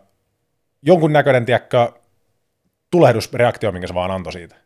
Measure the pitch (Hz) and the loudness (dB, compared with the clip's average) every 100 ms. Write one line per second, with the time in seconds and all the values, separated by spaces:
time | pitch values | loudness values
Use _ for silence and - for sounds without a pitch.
0 | _ _ _ _ _ _ _ _ 139 175 | _ _ _ _ _ _ _ _ 2 2
1 | 160 151 139 127 117 113 - 127 117 - | 4 2 2 0 0 -2 0 0 0 -6
2 | _ _ _ _ _ _ _ _ _ 175 | _ _ _ _ _ _ _ _ _ 2
3 | 139 113 - - 120 - 107 90 90 90 | 4 2 -4 -2 -2 -2 -6 -6 -8 -6
4 | 90 95 82 85 82 _ | -6 -6 -10 -14 -18 _